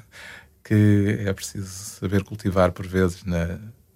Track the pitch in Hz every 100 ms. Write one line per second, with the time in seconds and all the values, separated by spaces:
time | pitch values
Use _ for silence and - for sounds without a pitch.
0 | - - - - - _ - 107 104 101
1 | 101 - 101 98 - 104 95 92 98 -
2 | 95 98 - 110 101 92 90 90 92 92
3 | 92 87 98 87 85 90 107 - _